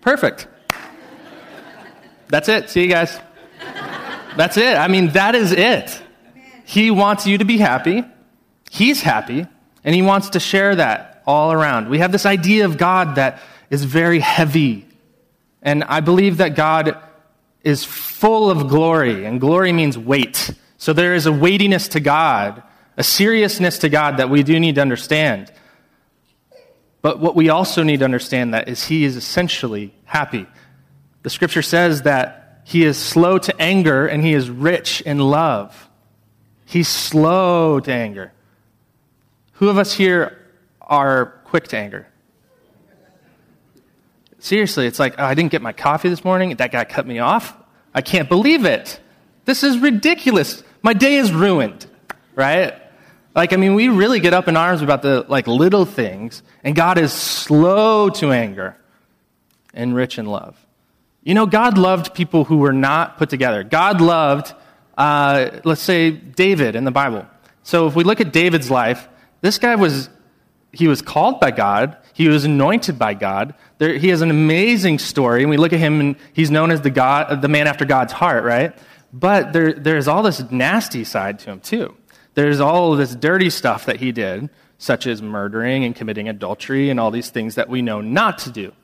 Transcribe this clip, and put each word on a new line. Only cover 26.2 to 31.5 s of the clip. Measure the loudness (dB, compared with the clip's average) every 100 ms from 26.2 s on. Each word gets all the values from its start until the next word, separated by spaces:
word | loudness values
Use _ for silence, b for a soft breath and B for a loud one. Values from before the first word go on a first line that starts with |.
| _ _ _ -20 _ _ _ _
But | -8 -4
what | -4 0
we | 2
also | 2 0 -2
need | 0 0
to |
understand | 0 -2 -4 -4 -2
that | -4 -6
is | -10
he | -4 -2
is | -2 -2
essentially | -6 -4 -4 -4 -6 -8 -10 _
happy. | _ -6 -4 -8 -12 b b b b b _ _
The | -12
scripture | -4 -4